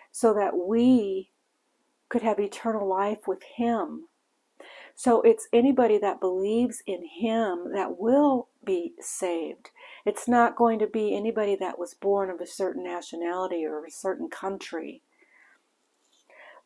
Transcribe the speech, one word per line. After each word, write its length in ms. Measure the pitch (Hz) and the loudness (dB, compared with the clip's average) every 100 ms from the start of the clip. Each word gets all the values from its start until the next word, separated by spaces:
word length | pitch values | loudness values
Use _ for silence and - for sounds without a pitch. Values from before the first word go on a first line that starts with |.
| _ | _
so 220 | - 226 | 0 2
that 240 | 208 196 - | 4 2 0
we 760 | 180 226 247 254 202 190 185 _ _ _ _ _ _ _ - | 0 4 6 6 4 -4 -8 _ _ _ _ _ _ _ -6
could 140 | 233 | -2
have 160 | 220 202 | 0 0
eternal 480 | 202 - 233 220 196 | -2 -4 -4 -2 -2
life 380 | 190 202 214 - | 0 -2 -4 -4
with 160 | 185 - - | -6 -6 -4
him. 520 | 233 226 156 156 330 _ _ _ _ _ - - - - | -2 0 -4 -10 -16 _ _ _ _ _ -20 -20 -20 -4
So 260 | 254 226 | 2 6
it's 260 | 233 220 - | 6 4 4
anybody 440 | 233 262 262 233 208 | 4 4 4 4 4
that 200 | 208 - | 2 0
believes 640 | 190 185 196 226 247 - - | -2 0 0 0 0 -2 -8
in 200 | 180 - | -8 -10
him 640 | 339 226 226 220 175 175 | -6 -2 0 -2 -4 -6
that 240 | 202 180 170 | -4 -4 -4
will 500 | 226 269 294 262 - _ | 2 4 4 2 -4 _
be 300 | - 185 170 - | -4 -2 -2 -10
saved. 720 | - - 185 170 156 - - _ - - - | -12 -6 -4 -4 -6 -10 -20 _ -20 -8 -4
It's 220 | 202 - | -4 2
not 280 | 240 233 233 | 4 4 4
going 240 | 233 226 | 2 4
to 80 | 214 | 0
be 280 | 220 208 196 | 0 -2 -2
anybody 400 | 220 226 208 196 | -2 -2 0 0
that 200 | 185 - | -4 -6
was 140 | 175 | -10
born 360 | - 196 202 190 | -6 0 0 0
of 120 | 175 | -6
a 60 | 175 | -10
certain 360 | - 185 - | -4 -4 -4
nationality 840 | 180 175 - 165 170 180 185 175 156 | -6 -8 -10 -8 -4 -4 -4 -4 -4
or 200 | 151 156 | -6 -10
a 60 | |
certain 380 | - 190 185 165 | -8 -6 -4 -6
country. 720 | - 190 196 - 165 - - _ _ _ _ _ _ _ _ _ _ _ _ _ - - - | -8 -8 -8 -8 -10 -10 -14 _ _ _ _ _ _ _ _ _ _ _ _ _ -20 -20 -14